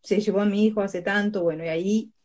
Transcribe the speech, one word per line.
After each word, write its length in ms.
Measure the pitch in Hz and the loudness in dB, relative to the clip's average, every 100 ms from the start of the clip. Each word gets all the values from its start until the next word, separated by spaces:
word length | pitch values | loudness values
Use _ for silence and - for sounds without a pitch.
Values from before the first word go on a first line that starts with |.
"Se 180 | - 208 | -4 0
llevó 200 | 208 190 | 2 2
a 40 | 208 | 2
mi 200 | 202 214 | 2 2
hijo 140 | 214 | 2
hace 200 | 196 185 | -2 -2
tanto", 400 | 175 202 202 202 | -2 0 0 0
bueno, 200 | 170 160 | 0 -2
y 40 | 165 | -2
ahí 440 | 160 190 214 220 _ | -2 0 0 -2 _